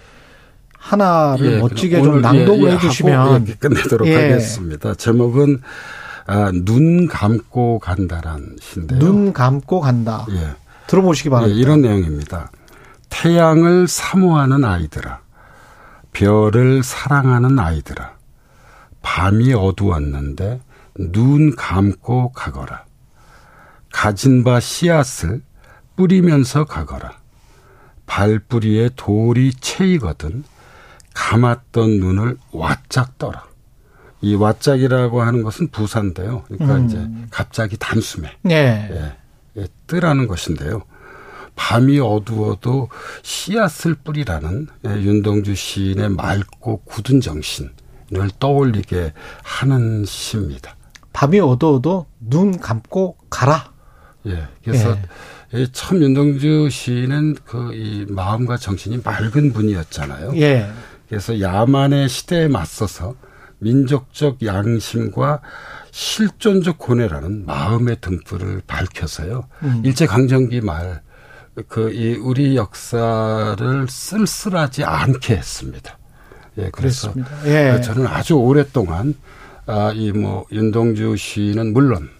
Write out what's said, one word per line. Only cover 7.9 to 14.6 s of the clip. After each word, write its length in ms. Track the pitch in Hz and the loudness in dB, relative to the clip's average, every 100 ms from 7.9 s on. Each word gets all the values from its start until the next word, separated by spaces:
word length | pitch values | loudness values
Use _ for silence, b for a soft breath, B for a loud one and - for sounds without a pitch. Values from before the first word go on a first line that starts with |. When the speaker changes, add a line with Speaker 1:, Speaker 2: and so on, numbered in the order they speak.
| 90 90 85 80 76 - - | -2 -2 -4 -6 -8 -10 -16
Speaker 2:
시인데요. 380 | - 92 80 131 | -14 -10 -2 2
Speaker 1:
눈 340 | 165 202 202 | 4 4 2
감고 460 | 151 123 139 - 185 | 2 2 0 -2 -2
간다. 460 | 143 120 113 110 110 | 2 0 0 -4 -4
Speaker 2:
예. 240 | 92 78 67 b b - | -4 -4 -8 b b 0
Speaker 1:
들어보시기 420 | 180 185 143 147 | 2 4 2 2
바랍니다. 260 | 127 113 | 2 4
Speaker 2:
예, 60 | 104 | 4
이런 220 | 127 151 | 4 6
내용입니다. 680 | 123 101 82 73 73 87 78 b b b b b _ | 4 2 0 -4 -6 -10 -12 b b b b b _
태양을 800 | - 170 170 165 156 170 180 175 | -2 2 4 6 6 6 4 2
사모하는 760 | - - 190 185 156 135 139 | 0 -2 2 4 4 4 4